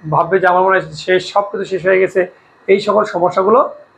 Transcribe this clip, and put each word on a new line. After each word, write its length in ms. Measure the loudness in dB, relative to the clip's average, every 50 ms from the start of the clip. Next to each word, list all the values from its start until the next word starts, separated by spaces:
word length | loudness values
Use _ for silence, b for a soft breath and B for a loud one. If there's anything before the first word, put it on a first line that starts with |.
| -6 -2 0
ভাববে 240 | 0 0 2 0 0
যে 60 | 2 2
আমার 120 | 2 2 2
মনে 100 | 2 2
হয় 100 | 0 0 -4 -14 -12 -2
শেষ, 160 | 0 0 0 0 -2 -2
সব 100 | -2 -2 -2
কিছু 140 | -8 -8 -8 -6
শেষ 100 | -6 -4 0
হয়ে 120 | 0 2 2
গেছে, 200 | 2 0 0 -2 -2 -2 b b b b b _ _
এই 120 | 0 0 2 2
সকল 160 | 0 0 0 0 0 -2
সমস্যাগুলো 460 | -2 -2 0 0 0 0 2 2 2 2 0 -4 -14 -20 _ _